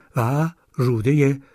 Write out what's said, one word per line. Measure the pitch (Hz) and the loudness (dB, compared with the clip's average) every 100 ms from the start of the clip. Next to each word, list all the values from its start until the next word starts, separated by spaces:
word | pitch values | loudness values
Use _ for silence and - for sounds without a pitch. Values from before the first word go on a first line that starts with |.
| _ 127 | _ -4
و | 117 143 165 - _ - | -2 0 -2 -6 _ -4
رودهٔ | 123 113 113 147 139 139 - | -2 0 0 2 2 0 -8